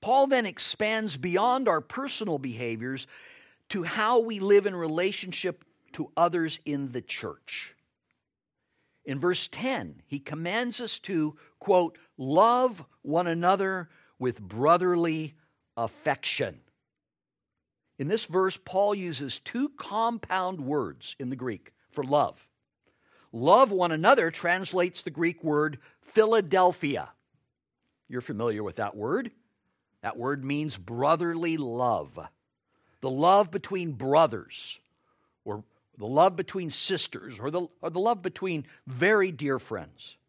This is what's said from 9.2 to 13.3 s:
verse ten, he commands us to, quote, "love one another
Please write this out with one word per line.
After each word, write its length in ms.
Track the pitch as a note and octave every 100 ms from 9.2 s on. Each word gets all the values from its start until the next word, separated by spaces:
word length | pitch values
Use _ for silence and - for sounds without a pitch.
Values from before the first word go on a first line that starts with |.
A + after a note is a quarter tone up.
verse 280 | E3+ F3 -
ten, 540 | - A#3 B3+ F#2 C#2+ _
he 100 | C#3+
commands 640 | C#3 D3+ E3+ G#3 B3 -
us 160 | A#3 -
to, 380 | - F#3 D3+ D3+ _ _
quote, 400 | - F#3 E3+ - _ -
"love 680 | C3+ D#3+ A3 B3 B3+ G3 D3 _
one 240 | - D#3
another 600 | F3